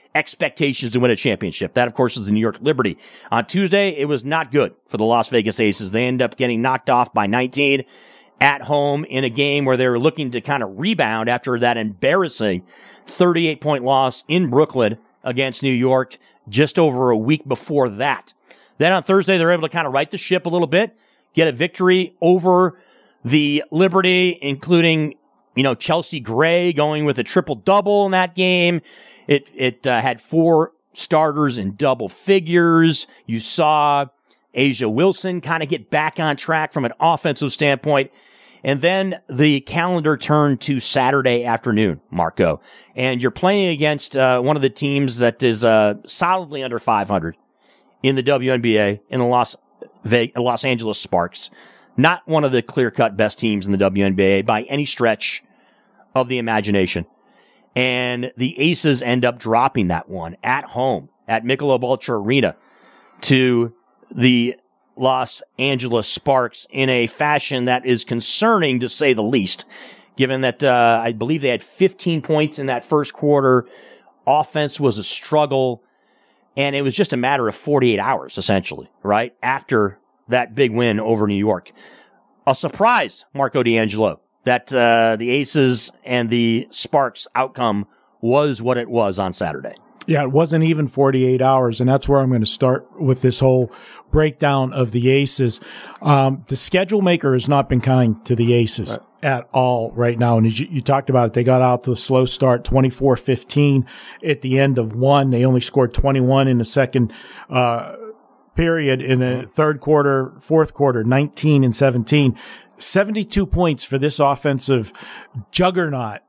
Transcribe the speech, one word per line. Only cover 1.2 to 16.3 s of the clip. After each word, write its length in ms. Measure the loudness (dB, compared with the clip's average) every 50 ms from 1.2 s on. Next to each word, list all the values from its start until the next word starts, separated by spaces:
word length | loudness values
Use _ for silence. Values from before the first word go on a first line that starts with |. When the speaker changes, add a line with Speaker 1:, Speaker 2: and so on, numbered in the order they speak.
| 0 -2 -2 -2 -4 -8 -6 -6 -8 -4 -2
Speaker 1:
That, 160 | -2 -2 0
of 40 | 0
course, 220 | 0 -2 -2 -2
is 100 | -4 -2
the 60 | 0
New 80 | 0 0
York 200 | 0 0 -2 -2
Liberty. 380 | -2 -2 0 0 -2 -2 -4 -6 -12 -20 -20 -20 -8 -4
On 140 | -4 -4 -4
Tuesday, 440 | -2 -2 -2 0 2 2 2 0 0 -2
it 80 | -4 -2
was 180 | -2 -2 -4 -2
not 260 | -4 -4 -4 -4 0
good 280 | 0 0 0 0 -2 _ _
for 100 | _ -4
the 80 | -2 0
Las 240 | 2 2 2 2
Vegas 320 | 2 0 0 0 0 0 0
Aces. 320 | 0 0 0 -2 -4 -4
They 140 | -2 -2 -2
end 160 | -2 0 0
up 160 | -2 -2 -2
getting 240 | -4 -4 -2 -2 -2
knocked 280 | 0 -2 -2 -2 0 0
off 220 | 2 2 2 0 0
by 140 | -2 0
nineteen 560 | 0 0 0 -2 -2 -2 0 0 2 0 0 -2 -8 -16 -20 -20 -20 -20 -20 _ _ _ _
at 200 | 2 2 2 0
home 420 | -2 -2 0 0 0 0 -2 -4 -4
in 220 | -6 -4 -4 -4
a 40 | -2
game 360 | -2 -2 0 0 0 0 0
where 100 | 0 0
they 100 | 2 2
were 140 | 0 0 2
looking 320 | 0 0 0 -2 -4 -6
to 80 | -6 -6
kind 240 | -4 -4 -4 -4 -4
of 160 | -6 -8 -6
rebound 480 | -4 -2 -2 0 -2 -2 -2 -2 -2
after 320 | -2 -2 -2 -2 -4 -2 0
that 160 | 0 0 0
embarrassing 880 | 0 -4 -6 -6 -2 0 0 0 0 0 -2 -4 -4 -2 -2 -2 -4 -6 _ -20 -20 -20 -20 -20 -20 _
thirty-eight 540 | -12 -2 2 2 2 4 2 0 0 -2 -2
point 240 | -2 -2 -2 0 0
loss 400 | 2 2 2 2 0 -2 -6 -6 -2
in 200 | -2 0 0 2
Brooklyn 480 | 2 2 2 2 2 0 0 0 0 -4 _ _ _ _ -10
against 360 | -6 -4 -2 -4 -4 -4 -4
New 120 | -2 -2 0
York 440 | 2 2 2 2 2 0 -2 -8 -20 _ _